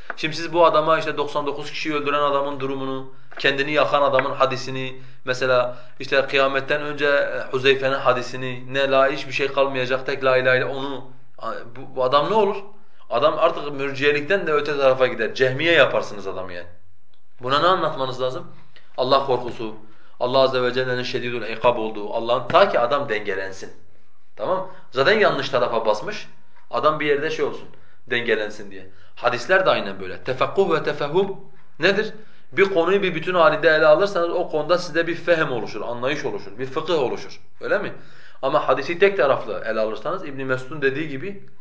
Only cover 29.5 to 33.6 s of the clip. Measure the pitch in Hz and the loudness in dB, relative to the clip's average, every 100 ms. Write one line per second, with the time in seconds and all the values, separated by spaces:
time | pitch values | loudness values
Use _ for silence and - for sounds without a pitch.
29.5 | 190 170 117 101 98 92 87 - 131 135 | 2 4 2 0 -6 -8 -8 -4 -2 0
30.5 | - 190 160 151 143 147 170 196 - - | 2 2 2 0 -4 -2 0 0 -4 -8
31.5 | - - - 170 196 220 - - - - | -10 -10 0 0 2 -2 -6 -10 -10 -6
32.5 | 131 196 165 165 196 185 160 185 180 156 | 0 2 4 2 2 0 -2 -2 4 4
33.5 | 151 | 6